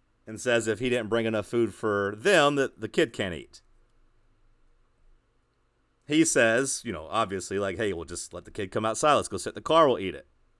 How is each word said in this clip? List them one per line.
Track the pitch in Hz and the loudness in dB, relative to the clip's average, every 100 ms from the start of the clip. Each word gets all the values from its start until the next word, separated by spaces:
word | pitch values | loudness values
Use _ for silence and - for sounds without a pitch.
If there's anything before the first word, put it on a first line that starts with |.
| _ _ - | _ _ -16
And | 110 | -6
says | 123 117 110 | 0 0 0
if | 107 | -2
he | 127 | -2
didn't | 120 107 | -2 0
bring | 117 113 | 0 0
enough | 110 101 | -2 -2
food | 120 113 | 0 0
for | - 110 101 98 104 | 0 -2 0 2 2
them, | 139 180 143 143 | 4 6 6 2
that | 127 - | -2 -4
the | 107 | -4
kid | - 120 | 0 0
can't | - 98 | -2 -6
eat. | 78 57 - _ _ _ _ _ _ _ _ _ _ _ _ _ _ _ _ _ _ _ _ _ _ _ _ - | -6 -12 -20 _ _ _ _ _ _ _ _ _ _ _ _ _ _ _ _ _ _ _ _ _ _ _ _ -2
He | 147 156 | 2 4
says, | 143 113 117 135 - | 4 4 4 0 -4
you | 120 | -8
know, | 85 78 | -10 -4
obviously, | 104 104 95 - 98 | -2 -2 -4 -6 -4
like, | 98 90 | -4 -4
"Hey, | 107 | -4
we'll | 85 80 | -6 -8
just | 87 - | -12 -12
let | 87 - | -16 -14
the | |
kid | - 98 | -10 -8
come | 117 110 | -4 -4
outside. | 113 151 131 | 0 2 2
Let's | - | 0
go | 95 | -6
sit | - | -8
in | - | -10
the | |
car. | - 160 151 | 0 4 4
We'll | 95 | 2
eat | 95 71 | -2 -8
it." | - _ _ _ | -14 _ _ _